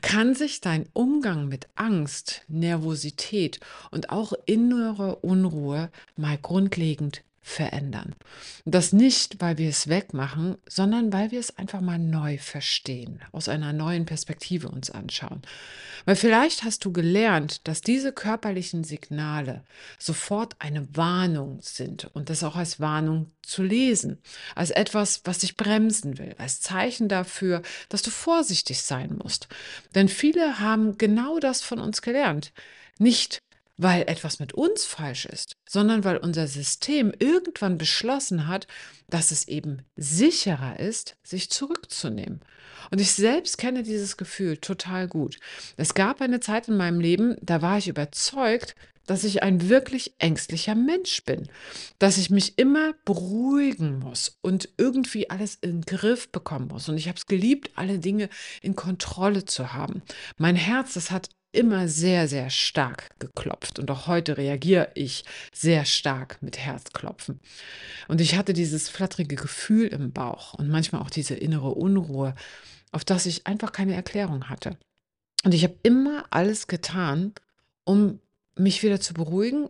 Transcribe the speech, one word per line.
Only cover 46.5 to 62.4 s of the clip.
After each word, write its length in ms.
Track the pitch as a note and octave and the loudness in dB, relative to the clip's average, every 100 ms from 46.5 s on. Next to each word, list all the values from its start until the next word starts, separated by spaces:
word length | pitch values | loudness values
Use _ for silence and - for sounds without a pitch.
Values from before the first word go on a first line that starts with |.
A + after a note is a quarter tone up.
| G#3+ A#3 | -2 2
in 80 | G#3 | 2
meinem 240 | F3 E3+ | 2 2
Leben, 340 | E3 F3+ A#3 A#3 | 4 4 4 2
da 220 | F3 E3+ | 0 2
war 160 | E3+ G3+ | 4 2
ich 100 | F#3+ | 0
überzeugt, 880 | D3+ D3 - - C#4 B3 A#3 - - - _ - | -2 -4 -2 -4 0 2 2 -2 -16 -20 _ -4
dass 180 | F#3+ | 0
ich 180 | G#3 G3 | 2 2
ein 260 | G3 F#3 F3 | 4 4 6
wirklich 460 | B3+ C4+ C4 - _ | 6 6 -6 -6 _
ängstlicher 560 | E3 D#3 - E3 - G#3+ | 0 0 -2 -4 0 2
Mensch 480 | B3+ F4+ F4+ - | 2 2 0 -4
bin, 240 | - D3 - - - - - _ | -2 -4 -4 -14 -16 -14 -16 _
dass 200 | G3 G3 | 4 4
ich 120 | F#3 | 4
mich 280 | G3 G3 - | 4 4 4
immer 340 | C4 C#4+ D#4 D#4 | 6 6 4 -2
beruhigen 920 | - F3+ F3+ G#3 B3+ C#4 C#4 F#3 D#3 C3+ | -2 -2 0 -2 2 4 2 2 -2 -2
muss 400 | C3+ B2 - _ | -6 -6 -6 _
und 260 | F3+ F#3 - _ | 0 0 -2 _
irgendwie 540 | B3 C4 B3+ A3 - | 2 4 -2 -2 -4
alles 260 | F#3+ G3+ - | -4 -6 -4
in 240 | F3+ E3+ | -4 -4
den 20 | |
Griff 480 | D#3+ F#3+ G#3 A#3+ - | -4 0 2 0 -2
bekommen 380 | F3 - C#3+ C3 | -8 -6 -6 -6
muss. 200 | A2+ C3+ | -8 -4
Und 80 | D#3 | -4
ich 100 | D#3 | -4
hab's 180 | F3 - | -8 -2
geliebt, 440 | G3 G#3+ C#4+ - | 2 4 2 0
alle 240 | - F#3 G3 | -6 -4 -2
Dinge 300 | E3 G#3 G3+ - - - | 0 -2 -2 -8 -16 -10
in 160 | - F#3+ | -6 -4
Kontrolle 680 | F3 F3+ - - F#3+ G3+ G3 | -4 -4 -6 0 2 2 -2
zu 260 | - B2+ | -6 -4
haben. 300 | C3 D#3 - - - - - | -6 -6 -8 -10 -16 -16 0
Mein 200 | D#3+ F3+ | 4 4
Herz, 360 | E3 B3 C4 | 4 0 0
das 180 | - E3 | -6 -4
hat 200 | F#3 F#3 _ _ | -6 -6 _ _
immer 320 | - A#3 G3 F3+ | 4 4 4 2
sehr, 420 | D#3 F3 F3+ D#3 | 2 4 4 2
sehr 200 | C#3 | 0